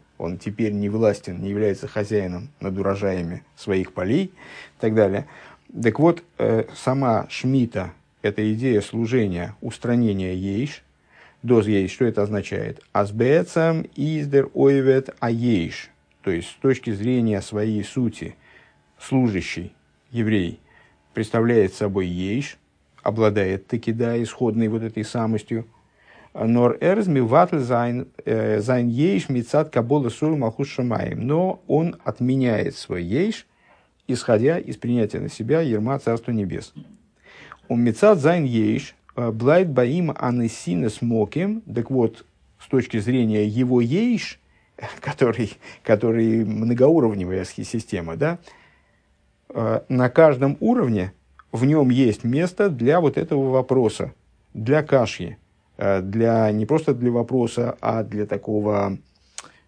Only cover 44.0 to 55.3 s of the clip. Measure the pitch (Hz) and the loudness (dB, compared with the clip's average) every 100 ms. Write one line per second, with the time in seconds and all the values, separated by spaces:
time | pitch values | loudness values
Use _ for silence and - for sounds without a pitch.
44 | 233 226 - - _ _ _ - - - | 2 0 -4 -14 _ _ _ -16 -14 -12
45 | - - 123 110 107 - - - - 107 | -8 0 0 0 -4 -6 -20 -8 0 2
46 | 117 113 113 113 107 107 113 120 135 165 | 2 2 2 2 0 -2 0 4 6 6
47 | 120 101 90 92 90 - 104 113 - 95 | 4 0 -4 -4 -6 -8 -8 -6 -6 -6
48 | 82 82 156 175 - - _ _ _ _ | -6 -2 -2 -4 -10 -20 _ _ _ _
49 | _ _ _ _ - - 113 113 - 127 | _ _ _ _ -12 -4 -2 -2 0 0
50 | 123 123 160 131 139 139 220 247 143 104 | 2 4 2 2 -2 -2 0 0 0 -2
51 | 92 - _ _ - 117 131 156 131 123 | -4 -10 _ _ -10 -2 2 2 4 4
52 | 127 101 117 135 180 180 202 131 117 170 | 2 2 -2 -2 -2 0 0 0 2 4
53 | 151 - 170 143 135 131 127 131 110 - | 2 0 -2 0 0 0 2 2 2 0
54 | - - _ _ _ - 110 151 151 139 | -8 -12 _ _ _ -6 0 2 4 2
55 | 110 - 85 | 2 -2 -10